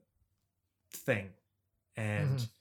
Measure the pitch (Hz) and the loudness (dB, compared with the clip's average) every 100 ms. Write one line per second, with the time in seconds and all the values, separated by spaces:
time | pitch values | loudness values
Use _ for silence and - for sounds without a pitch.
0 | _ _ _ _ _ _ _ _ - - | _ _ _ _ _ _ _ _ -18 -6
1 | - 107 98 - _ _ _ _ _ - | 0 0 0 -14 _ _ _ _ _ -4
2 | 107 104 135 135 117 _ | 0 2 2 0 -2 _